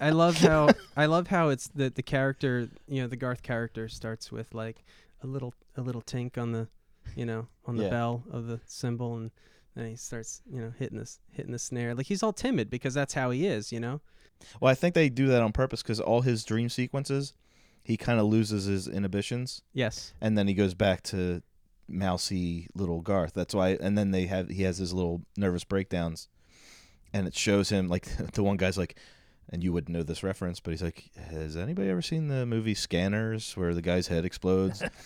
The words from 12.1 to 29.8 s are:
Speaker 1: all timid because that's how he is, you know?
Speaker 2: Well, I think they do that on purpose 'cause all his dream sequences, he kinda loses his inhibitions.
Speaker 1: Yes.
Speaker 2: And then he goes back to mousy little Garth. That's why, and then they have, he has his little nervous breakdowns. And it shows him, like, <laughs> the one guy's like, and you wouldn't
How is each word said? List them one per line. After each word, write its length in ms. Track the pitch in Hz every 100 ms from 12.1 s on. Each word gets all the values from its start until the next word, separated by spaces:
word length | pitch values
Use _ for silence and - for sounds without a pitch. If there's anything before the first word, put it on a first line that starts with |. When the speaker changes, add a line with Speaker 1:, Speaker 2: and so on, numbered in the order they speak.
| 196
Speaker 1:
all 100 | 220
timid 380 | 202 262 196 107
because 240 | 123 135
that's 200 | 135 139
how 160 | 147 127
he 160 | 127 190
is, 240 | 110 101
you 80 | 117
know? 200 | 120 147 - - - _ - -
Speaker 2:
Well, 100 | 127
I 40 |
think 200 | 131 175
they 140 | 175 147
do 160 | 123 135
that 140 | 123
on 100 | 110
purpose 300 | 120 131 117
'cause 180 | - 110
all 220 | - 117
his 220 | 127 113
dream 240 | - 110 120
sequences, 640 | - 123 139 139 139 139 - _ _ _ _
he 120 | - 110
kinda 260 | - 117
loses 420 | 104 110 104 104
his 240 | 98 98 90
inhibitions. 720 | 95 98 101 - 123 127 - -
Speaker 1:
Yes. 400 | 135 113 - - -
Speaker 2:
And 160 | 110 107
then 100 | 101
he 60 |
goes 200 | 98 98
back 280 | 90 101 90
to 380 | - 95 90 87 - _ _ _ -
mousy 800 | 87 95 90 - 92 87 85 85
little 260 | 92 92 82
Garth. 300 | 85 98 82
That's 200 | 95 87
why, 160 | 104 92 98
and 180 | 95 104
then 140 | 98
they 140 | 95 90
have, 220 | 95 90
he 140 | 95
has 160 | 95 87
his 140 | 90
little 280 | 92 87 85 - -
nervous 280 | 98 87
breakdowns. 640 | - 98 95 87 85 82 - _ _ - - - - _ -
And 140 | 104 92
it 80 |
shows 340 | - 110 101 95
him, 180 | 101 90
like, 160 | 90 - -
<laughs> 160 | -
the 100 | -
one 140 | 98 98
guy's 220 | 92 95
like, 180 | 87 - - - _ _ -
and 120 | 87
you 80 | 90
wouldn't 200 | 85